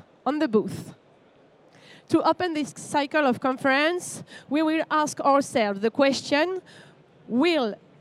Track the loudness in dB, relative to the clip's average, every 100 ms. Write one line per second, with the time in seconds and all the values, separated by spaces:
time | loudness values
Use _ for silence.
0 | -20 _ -4 -2 0 0 -2 -8 -12 -18
1 | _ _ _ _ _ _ _ -20 -20 -20
2 | 0 2 2 0 -2 -2 -6 -10 -4 -2
3 | 0 2 2 0 -2 0 2 2 2 -2
4 | -6 -14 -16 -18 -4 0 0 0 0 0
5 | -2 0 2 2 2 0 0 0 -2 2
6 | 2 2 0 0 0 -2 -10 -20 -20 _
7 | _ _ -4 0 2 2 0 -4 _ -20